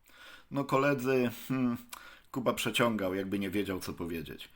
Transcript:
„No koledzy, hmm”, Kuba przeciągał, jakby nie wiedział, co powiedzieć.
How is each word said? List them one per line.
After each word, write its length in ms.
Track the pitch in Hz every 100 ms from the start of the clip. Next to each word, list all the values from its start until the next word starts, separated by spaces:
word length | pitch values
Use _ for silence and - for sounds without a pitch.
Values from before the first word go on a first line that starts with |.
| _ - - - -
„No 140 | 139
koledzy, 680 | 139 135 143 139 127 131 120 - -
hmm”, 280 | 131 123 120 - - - - -
Kuba 220 | 135 120
przeciągał, 600 | 110 123 107 120 107 95
jakby 240 | 95 98 101
nie 120 | 98
wiedział, 300 | 104 98 92
co 120 | -
powiedzieć. 560 | 78 85 85 69 - -